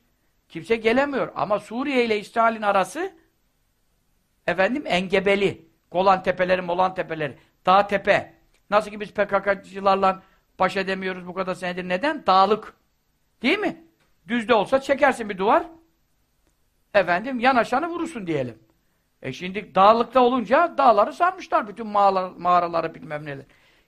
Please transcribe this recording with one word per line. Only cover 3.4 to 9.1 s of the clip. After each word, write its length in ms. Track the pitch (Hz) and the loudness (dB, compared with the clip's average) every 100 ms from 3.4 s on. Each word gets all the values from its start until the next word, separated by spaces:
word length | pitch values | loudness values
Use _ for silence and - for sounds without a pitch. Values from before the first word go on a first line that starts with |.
| _ _ _ _ _ _ _ _ _ _ - | _ _ _ _ _ _ _ _ _ _ -6
efendim 360 | 175 190 277 - | 0 0 -2 -2
engebeli. 840 | 180 185 190 190 202 190 - _ _ _ | -2 0 0 2 2 0 -4 _ _ _
Golan 320 | 175 190 185 | 0 2 2
tepeleri, 380 | 190 180 180 185 | 0 -2 0 0
Molan 340 | 180 180 185 185 | -2 -2 -2 -2
tepeleri. 420 | 160 160 147 - _ _ - | -8 -6 -8 -8 _ _ 2
Dağ 220 | 190 202 | 2 4
tepe. 460 | 196 202 165 - _ _ _ _ | -2 2 0 0 _ _ _ _
Nasıl 220 | 208 208 | -2 -2
ki 80 | 208 | -8
biz 140 | 196 | -10